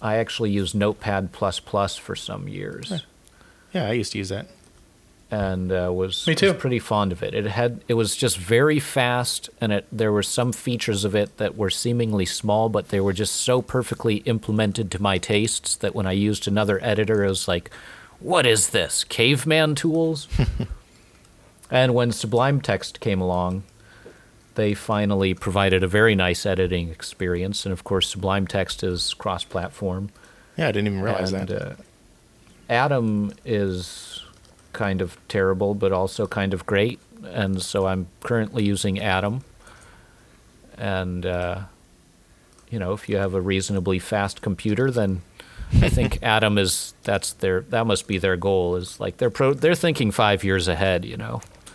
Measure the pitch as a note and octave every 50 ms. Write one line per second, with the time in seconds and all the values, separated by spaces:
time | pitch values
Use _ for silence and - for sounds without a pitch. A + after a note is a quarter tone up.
0 | A2+ A2 G#2+ A2+ A2+ - - - A2+ G#2 G2+ G2+ F#2+ F2 - G#2 G2+ G#2 G#2 -
1 | - G#2+ G2 G2 F#2+ F2 - - G#2+ F#2+ - - - - - G2+ G2+ F#2+ - -
2 | - - - - - - G2+ G2 F#2+ G2 G2 G2 G2 F#2+ - - - - F#3 D#3
3 | - - _ _ _ _ - - - - - _ - - - F#3 A2+ G2+ A#2+ A#2+
4 | G2 - - A2 G2 F#2 F#2+ G2+ - - - - - - - - - - _ _
5 | - - - - - - A2 G#2 G2 F#2+ F#2 F#2 F#2 F2+ F#2 F2+ F2+ F2+ F2+ F#2
6 | F#2 F#2+ - - - E3 D#3+ - G3 G3 E3+ - - C3 B2 A2 - - A2 G#2
7 | G2+ F#2+ F2+ - - G2+ G#2 G#2+ G2+ G#2 G2 A#2+ A#2+ A#2+ A#2 - - - A#2+ A#2
8 | A2 G2+ - - C#3 A2 - F#2 F2 F2 A#2 A#2+ C#3+ D#3 D3+ D3 C#3 - - C3+
9 | B2 B2 B2 B2 A#2+ - - - - - - - A#2+ G#2+ G#2 G2 - - - A2
10 | A2 A2 G#2 G#2 G2 - - - A#2+ B2 A2 - - C3 A#2+ A2+ - A#2 G#2 G2
11 | G#2 G2+ G2 G#2 G#2 G2 - - A2 F#2+ - G#2+ G#2 F#2 - - - B2 A#2+ A#2+
12 | A#2 A2 G#2+ G2 F#2 - - - - G#2+ G#2 A2 A2+ A2+ G#2 G#2 F2+ - G#2 G2
13 | G2 G2+ F#2 F#2 G#2+ - - - - B2+ B2 B2+ - - - B2+ A#2 - A#2 -
14 | - A#2 G#2 G#2 - B2+ A2+ G#2+ - - G#2+ G#2+ A2 G2+ G2 A#2 A2 F2 - F#2
15 | G#2 G2+ F#2+ F2+ - - G#2+ G#2 A2 A2 - - - - - - - G2 - A2
16 | G2 F#2+ F#2 G2+ G#2 G#2+ G#2 - - G#2 G2+ G#2+ G#2+ G#2 G2 F#2 B2 A#2+ G#2 A2
17 | G#2+ G#2 A2 G#2 G2+ G2 F#2+ - - - F2+ F2 - - - - - - - -
18 | - - - - - E3 F#3 E3+ C3 A#2+ A2+ - - - - G2+ E2+ - - -
19 | - - - - A2+ B2+ D3 C3+ - D#3+ D#3 D#3+ D#3 D3+ D3 - - E3 D#3 E3
20 | D#3+ D#3+ D#3+ D3 - - - - B2+ - - - - - - - - - - -
21 | - - - - - - - - - - - _ - - C3 B2+ C3 B2+ A#2 B2
22 | A#2+ A#2+ G#2+ - - G#2+ A#2+ A#2 B2+ C#3 C#3+ C#3 - - G2+ F#2+ - - - -
23 | - A2 G2 F#2 F#2 F#2 F2+ F2+ F2+ F2+ F#2 F#2+ - - - - - - - -
24 | - - - - - - - - - - - - G#2+ G#2 G#2 - - - G#2+ G#2
25 | G#2 G2+ G2+ F#2+ G2 F#2+ F2+ - - G2+ F2+ G2+ G2 G2 F#2+ F#2 F#2+ F2 F#2+ G#2+
26 | A2 A2+ G#2 F#2+ F2+ F2+ F2 - - G#2 F#2+ F#2+ F#2 F2 F2+ F2 E2+ E2 E2 -
27 | - - - - F#2 F2+ F2+ F2 F#2 G2 G#2 - - G2 F#2 - - - G2 F#2+
28 | F2 - - G2 F#2+ F#2+ F#2+ G2+ F#2+ F2 - G2 F#2 - - - - F#2 F2+ F2
29 | - - - - - G2+ F#2 E2+ - - - F2+ F2 F2+ - - G#2 F#2+ F2+ F#2+
30 | G2+ G#2+ - - - - - - - - - - D#3+ C3 G2+ G2+ G#2 G#2 G2 F#2+
31 | F#2+ A2+ G2+ F#2 F#2 F#2+ F#2+ F#2+ F#2+ F#2 G2 - - - - - - - _ _
32 | - - - _ _ _ _ - - - - - - - A#2 A#2+ C3+ D3 C#3+ B2+
33 | A#2 A2 G#2+ G#2 G#2 G2+ - - - - A2 G#2 G2+ F#2+ F#2 F2+ F2 - - -
34 | - - - - - - - - - - - - - - - - A2 G2 F#2+ F2+
35 | F#2+ E2+ - - - - - G2+ F#2+ F#2+ F#2+ F#2 G#2 G2+ G#2 G2+ G2 F#2+ F#2+ F#2
36 | F#2+ F#2+ - - G#2 F#2 - G#2 G2 G2 F#2 F2 - - G#2 G2 G#2 A#2+ B2+ -
37 | - - - - - - - A#2 G2+ F#2+ F#2+ F#2 F2+ - - G2+ F#2+ F#2+ F#2+ F#2
38 | F2+ F2+ - - - - A#2+ A2+ A2 G2+ - A#2+ G#2 G2+ G2+ F#2+ - G2+ F#2+ G2+
39 | G#2 G2+ F#2 F#2+ G2 G2+ A2+ C3 - - - - - - - - - - - -
40 | - - - - - - - - - - - - - - - - G#2+ G2+ F#2+ F#2+
41 | F#2 F2+ F2+ F2+ F2 F2+ F2+ F2 F2+ F2 F2+ F#2+ F#2+ - - - _ _ _ _
42 | _ _ _ _ _ _ - _ _ _ _ - - - A#2+ G#2+ F#2 F2+ G2+ G#2
43 | - - G#2 G2 G2 F#2+ F#2 F#2+ F2+ G2 F#2+ F#2+ F#2 - G2+ F#2+ F2 F#2+ F#2+ F2+
44 | - - A2 G2+ G2 G2 - - - G#2 F#2 - - G#2+ G#2 A#2+ C3 C3+ A#2+ A#2
45 | G#2 G2 F#2 F2 - - - - - - - - - - - - - - - B2
46 | B2+ - - - - A#2 G#2+ A2 A2 G#2+ G#2 G2+ F#2+ F2+ - - - - - -
47 | - - G2+ F#2+ - - - - - F#2+ F#2 F#2 - - B2 A2+ A#2 A2 G2+ F#2+
48 | - - A2 A2+ G2+ F#2+ F#2 F2 F2 G2 F#2+ F#2 F2+ F2 F2+ F2+ F2+ - - -
49 | G2+ G2 - - C3 A#2 - - C#3 C3+ C#3+ B2+ D3 E3 F3 D#3 - E3+ D3 -
50 | B2 G#2 - - A2 G#2 G2+ F#2 G2 G2 F#2+ F#2+ F2 F#2 E2+ F2 G2 F#2+ F#2 E2+
51 | F2+ - - - A2 A2+ A#2+ A2+ - - - - - -